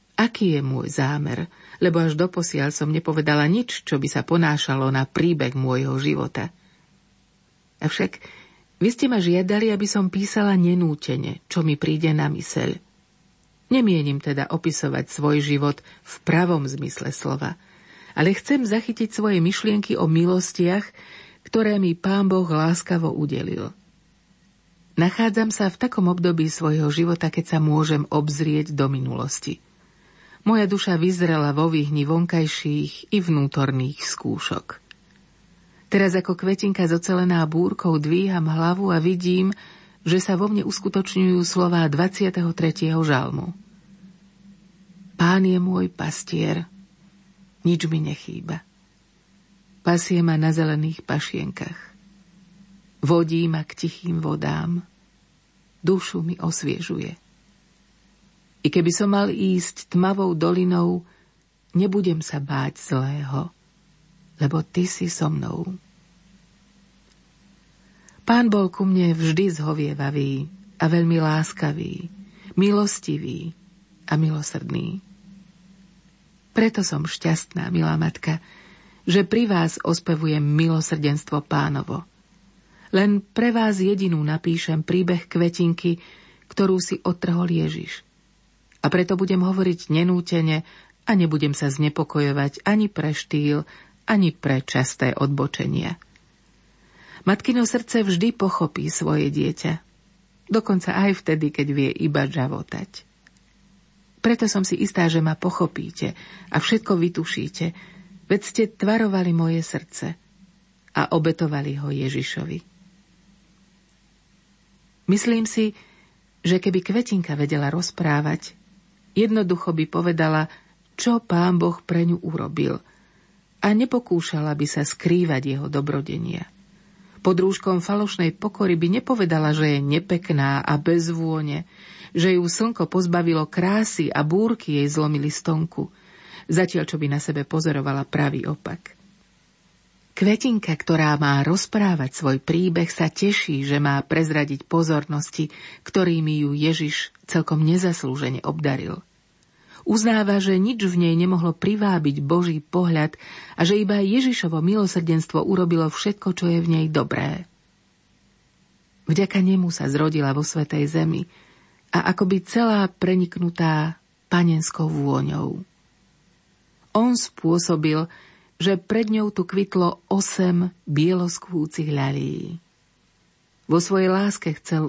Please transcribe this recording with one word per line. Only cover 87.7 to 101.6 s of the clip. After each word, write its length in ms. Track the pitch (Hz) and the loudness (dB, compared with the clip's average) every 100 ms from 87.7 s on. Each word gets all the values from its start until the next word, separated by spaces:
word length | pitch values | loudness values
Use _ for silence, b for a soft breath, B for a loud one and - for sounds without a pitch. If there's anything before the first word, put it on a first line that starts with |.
| 160 - - - _ _ _ _ _ _ _ 151 | -4 -10 -14 -18 _ _ _ _ _ _ _ 0
A 20 | |
preto 300 | 175 175 190 | 0 0 0
budem 240 | 190 185 | 2 2
hovoriť 480 | 180 190 185 175 - | 2 2 0 0 0
nenútene 720 | 156 175 180 170 170 160 156 - B B B | 2 2 2 0 0 0 0 -4 B B B
a 80 | - 208 | 0 2
nebudem 400 | 170 151 147 143 | 4 2 0 0
sa 160 | 147 | -2
znepokojovať 920 | 135 151 147 151 151 143 143 143 - | 0 0 0 -2 0 0 0 -2 -2
ani 240 | - 214 208 | 0 2 2
pre 240 | - 147 | -2 -4
štýl, 540 | 147 - 151 147 147 156 B B B - | -4 -2 0 2 0 -4 B B B 0
ani 240 | 214 175 | 2 2
pre 320 | - 143 135 | 2 0 0
časté 560 | - - 135 - 131 - | 0 -2 -2 0 -2 0
odbočenia. 800 | 139 143 135 - - - - 175 _ _ _ _ _ _ B B B B B B | 0 0 -2 -2 -4 -2 -4 -8 _ _ _ _ _ _ B B B B B B
Matkino 400 | - 202 - 247 233 | 0 0 2 2 2
srdce 380 | 247 233 233 202 | 0 0 0 2
vždy 300 | 175 220 - | 2 2 0
pochopí 560 | 190 - 160 - 147 | 0 0 -2 -2 -6
svoje 380 | - 156 151 143 | -4 0 0 0
dieťa, 420 | 147 143 - 165 160 _ _ _ _ _ _ - | 0 -2 -2 -4 -6 _ _ _ _ _ _ -2
dokonca 420 | 220 220 190 - | -2 0 0 0
aj 300 | - 196 190 | 0 2 0
vtedy, 260 | - 156 151 | 0 0 0
keď 180 | 147 | -2